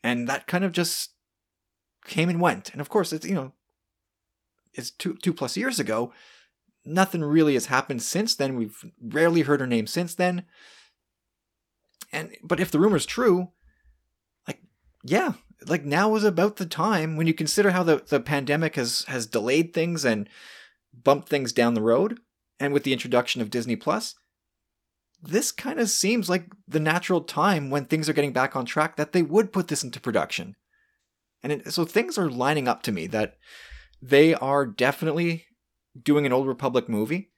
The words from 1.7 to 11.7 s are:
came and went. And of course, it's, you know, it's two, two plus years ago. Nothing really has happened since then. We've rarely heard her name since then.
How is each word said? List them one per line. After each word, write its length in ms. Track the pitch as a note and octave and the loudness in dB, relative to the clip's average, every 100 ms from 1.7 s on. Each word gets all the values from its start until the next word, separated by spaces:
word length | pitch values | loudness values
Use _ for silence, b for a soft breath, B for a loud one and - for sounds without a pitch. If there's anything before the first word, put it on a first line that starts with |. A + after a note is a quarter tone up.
| _ _ _ - | _ _ _ -8
came 220 | - E3+ | -2 0
and 100 | E3+ | 2
went. 300 | F3 F#2+ - | 0 0 -10
And 80 | - | -12
of 80 | D3 | -2
course, 240 | G#3+ F3 | 0 0
it's, 140 | D#3 - | -4 -4
you 80 | |
know, 180 | F#3+ C3 _ _ _ _ _ _ _ _ _ _ _ _ | -4 -6 _ _ _ _ _ _ _ _ _ _ _ _
it's 180 | - A#2+ | -14 -14
two, 240 | _ F3+ - | _ -8 -4
two 180 | F#3 | -4
plus 220 | E3 B2+ - | -2 -6 -4
years 220 | B3+ A#3+ | -4 -4
ago. 340 | G#2+ A2 A#2+ b b b b _ _ _ | -2 -2 -4 b b b b _ _ _
Nothing 380 | - E3+ F#3+ F3 | -4 0 0 0
really 320 | D3 D#3 D#3 | 2 4 4
has 120 | C3 - | 2 2
happened 360 | C3 C3+ B2+ | -2 0 -6
since 320 | - F3 A3 | -4 -4 -2
then. 220 | - C#3 B2+ | -2 -2 -4
We've 260 | G#2+ - - _ | -6 -10 -20 _
rarely 400 | A#2 C3 E3+ E3+ | -6 2 4 4
heard 180 | C#3 C#3+ | 2 0
her 60 | B2+ | 2
name 200 | A#2 G#2+ | 0 0
since 280 | - F3 | -4 -6
then. 300 | - F3+ F3+ - b b b b b _ _ _ _ _ _ _ | -2 -2 -2 -8 b b b b b _ _ _ _ _ _ _